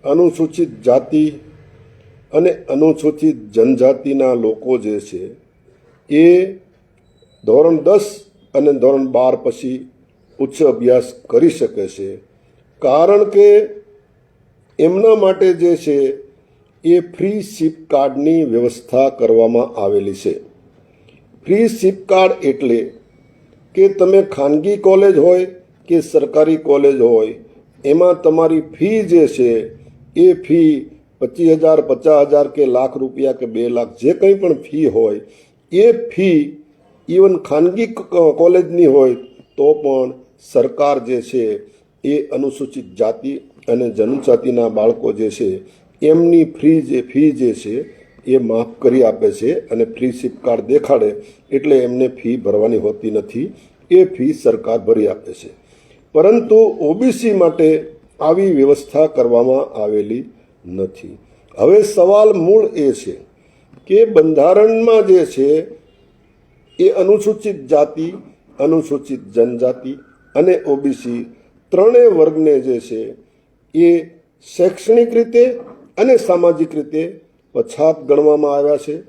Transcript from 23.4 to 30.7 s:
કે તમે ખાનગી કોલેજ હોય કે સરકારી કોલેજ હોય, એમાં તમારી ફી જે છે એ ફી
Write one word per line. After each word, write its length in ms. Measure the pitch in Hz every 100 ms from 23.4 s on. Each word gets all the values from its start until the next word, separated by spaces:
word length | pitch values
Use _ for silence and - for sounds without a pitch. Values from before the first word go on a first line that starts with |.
| _ _ _ -
કે 120 | 196
તમે 340 | 196 185 196
ખાનગી 560 | 190 - 143 151 180 202
કોલેજ 400 | 190 190 196 165
હોય 280 | 165 180 185 - _ _ -
કે 140 | 170
સરકારી 560 | 156 156 143 151 156 156
કોલેજ 440 | 147 139 143 131
હોય, 340 | 117 113 110 - - _ _ _ 139
એમાં 360 | 156 180 175
તમારી 400 | 165 160 160 160
ફી 420 | 151 - 202 220
જે 240 | 190 170 147
છે 440 | - 120 117 107 - - _ - -
એ 180 | 180
ફી 560 | 175 - 165 156